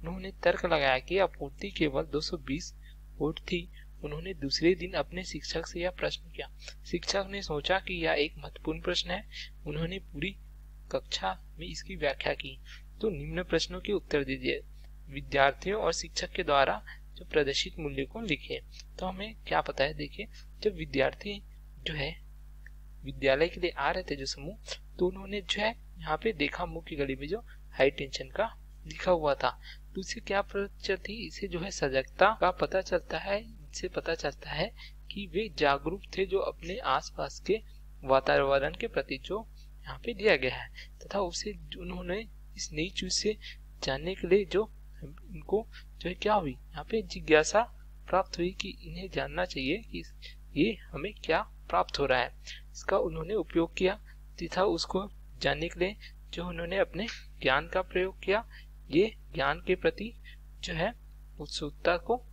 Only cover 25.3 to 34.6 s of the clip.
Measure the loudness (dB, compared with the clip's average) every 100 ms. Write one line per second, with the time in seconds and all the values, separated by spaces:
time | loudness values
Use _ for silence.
25.3 | -6 -2 2 2 0 -12 -10 -2 2 2
26.3 | 2 0 0 -4 -4 -6 -2 0 0 -2
27.3 | -4 -6 -16 -16 6 6 6 -6 -6 -6
28.3 | 0 0 -2 -16 -14 -12 -4 4 6 6
29.3 | 4 2 0 -12 -16 -10 -8 -6 -6 0
30.3 | 0 0 -2 -4 -6 -2 -2 -2 -6 -8
31.3 | -6 -4 -2 -2 0 4 4 2 6 6
32.3 | 8 4 4 2 2 2 0 0 -4 0
33.3 | -2 -4 -14 -12 -6 -4 -2 -2 0 -2
34.3 | -4 -6 -2